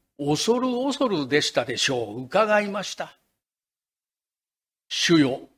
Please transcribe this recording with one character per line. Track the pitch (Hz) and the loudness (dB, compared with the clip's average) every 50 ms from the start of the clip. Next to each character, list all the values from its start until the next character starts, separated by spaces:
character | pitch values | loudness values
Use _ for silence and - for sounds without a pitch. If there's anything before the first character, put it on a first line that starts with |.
| _ _ _ | _ _ _
恐 | - 143 143 151 151 - 220 233 247 | -6 -2 -2 0 0 2 2 2 2
る | 254 254 247 240 262 | 0 -2 -2 -2 -2
恐 | 285 262 - 285 240 | -2 0 0 0 0
る | 202 156 143 | 0 0 0
で | 123 139 151 | 2 2 2
し | 147 - | 2 0
た | - 139 120 | 0 -2 -2
で | 117 120 | -2 -2
し | 104 - - | -2 -2 0
ょ | 135 123 113 101 107 | 0 -2 -4 -6 -8
う。 | 123 131 | -10 -6
伺 | 120 - 190 220 214 214 208 | 0 0 2 2 4 2 2
い | 208 202 | 0 -2
ま | 196 208 185 | -4 -8 -8
し | - - | -8 -10
た。 | - 175 - - _ _ _ _ _ _ _ _ _ _ _ _ _ _ _ _ _ _ _ _ _ _ _ _ _ _ _ _ _ _ _ _ _ _ | -10 -12 -12 -14 _ _ _ _ _ _ _ _ _ _ _ _ _ _ _ _ _ _ _ _ _ _ _ _ _ _ _ _ _ _ _ _ _ _
「主 | - - - - - 170 160 | -10 -6 -2 2 4 6 6
よ、 | 143 127 - - - - _ | 6 4 2 -4 -8 -14 _